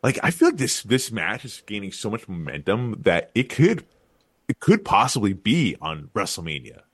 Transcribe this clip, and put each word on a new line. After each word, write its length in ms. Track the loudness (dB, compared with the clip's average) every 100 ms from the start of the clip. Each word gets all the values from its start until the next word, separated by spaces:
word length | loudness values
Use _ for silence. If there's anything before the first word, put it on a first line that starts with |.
Like, 160 | 0 0
I 100 | -2
feel 180 | 4 4
like 80 | 4
this, 260 | -2 -2
this 260 | 0 0 0
match 320 | -4 -4 -6 -10
is 180 | -18 -10
gaining 280 | -8 -8
so 160 | -8 -6
much 180 | -6 -8
momentum 680 | -8 -8 -6 0 0 0 -2
that 280 | 2 2 0
it 140 | -2 -2
could, 380 | 2 2 2 -6 _ _ _ _ _ _
it 100 | -4
could 240 | 4 2
possibly 480 | 4 2 4 2 0
be 460 | 0 0 2 2 -2
on 280 | -8 -8 -6
WrestleMania. 680 | -4 -4 -6 -8 -10 -12 -20 _